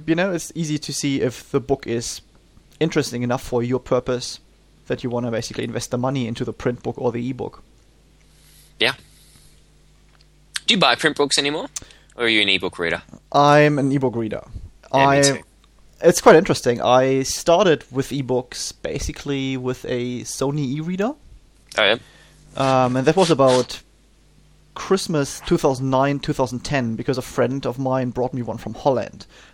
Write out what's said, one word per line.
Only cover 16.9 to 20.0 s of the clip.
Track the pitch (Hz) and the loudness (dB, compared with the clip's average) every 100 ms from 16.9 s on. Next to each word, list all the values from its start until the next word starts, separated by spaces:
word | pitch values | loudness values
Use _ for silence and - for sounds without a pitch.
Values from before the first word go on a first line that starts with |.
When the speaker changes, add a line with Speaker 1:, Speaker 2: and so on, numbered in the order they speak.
| 127 131 135 | 4 4 2
Speaker 1:
started | 135 - - 170 196 147 - | -2 -2 2 4 4 2 -2
with | 127 131 | -6 -4
ebooks | 139 123 123 - - - - | -6 -2 -4 -4 -10 -12 -10
basically | - 147 - 143 147 139 135 131 | -8 -6 -6 -8 -6 -4 -4 -4
with | 127 127 - | -4 -6 -4
a | 123 | -4